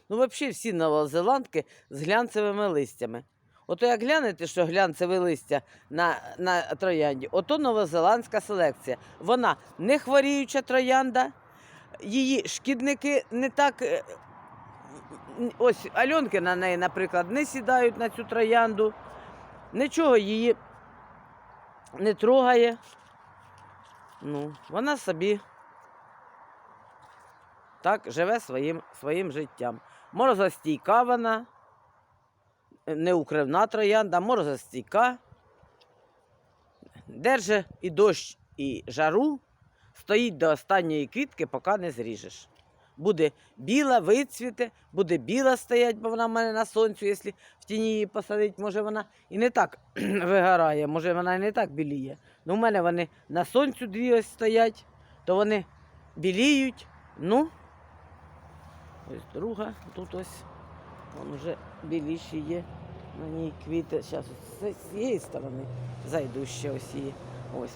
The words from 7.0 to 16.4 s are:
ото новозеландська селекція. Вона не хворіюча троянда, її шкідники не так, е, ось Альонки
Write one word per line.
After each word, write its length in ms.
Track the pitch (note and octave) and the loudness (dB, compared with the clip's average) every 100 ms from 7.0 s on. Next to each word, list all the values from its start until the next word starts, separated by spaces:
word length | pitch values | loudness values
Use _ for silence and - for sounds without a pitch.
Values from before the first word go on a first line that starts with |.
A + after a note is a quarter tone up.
| D3 C3+ C#3 | 0 -2 -2
ото 260 | F3+ F#3+ D4+ | -2 0 0
новозеландська 840 | C#4 A3 F3+ E3 E3+ A#3 A3+ G#3+ | 0 0 0 2 4 4 0 -6
селекція. 560 | - G3+ D#3 - - B2 - - | -4 0 0 0 -6 -8 -8 -10
Вона 360 | F3+ B3+ A3+ D3+ - - | 0 2 2 0 -6 -6
не 220 | F#3 G3+ | 0 0
хворіюча 600 | - C#4 C#4 C#4+ C4+ C4+ | 4 4 4 0 -2 -4
троянда, 720 | B3+ B3+ B3+ C4 C4 B3 C4 - - - - - - - | 0 0 4 2 2 0 -2 -4 -20 -20 -20 -20 -20 -16
її 460 | G3+ A#3+ C4 C4+ - | -4 0 2 0 -2
шкідники 760 | - - C4 C4+ C#4 C#4+ C#4 - | -6 -4 -2 0 -2 0 0 -2
не 180 | A#3 C4 | -4 -2
так, 320 | C4+ C#4+ - | 2 2 2
е, 220 | A#3+ E3 - - - - - - - - - C#3+ - D#3 - C#3 A#3+ - | -2 -2 -6 -18 -20 -20 -20 -20 -20 -20 -20 -20 -20 -20 -16 -6 -6 2
ось 300 | A#3+ - - | 2 2 -2
Альонки 480 | - C4 D#4+ B3 F#3+ | 0 2 2 2 0